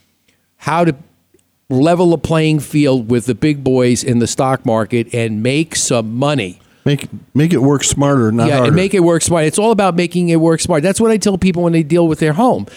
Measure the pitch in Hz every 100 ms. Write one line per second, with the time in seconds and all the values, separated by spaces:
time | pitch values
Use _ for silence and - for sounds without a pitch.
0 | _ _ _ _ _ _ - 165 170 139
1 | - _ _ _ _ _ - 131 156 170
2 | 180 165 - 160 156 156 131 151 143 131
3 | 110 120 110 107 156 143 131 127 123 123
4 | 123 120 113 - 135 131 123 110 107 120
5 | 117 120 117 107 117 143 165 - - 120
6 | 110 117 143 143 95 90 _ _ 135 143
7 | - 107 - 127 160 160 139 139 - -
8 | 143 139 110 117 117 135 120 165 196 196
9 | 170 165 - 170 156 175 214 214 196 175
10 | 175 175 175 165 165 165 - 165 175 196
11 | 226 214 208 190 190 170 170 165 151 170
12 | 170 151 156 151 254 110 101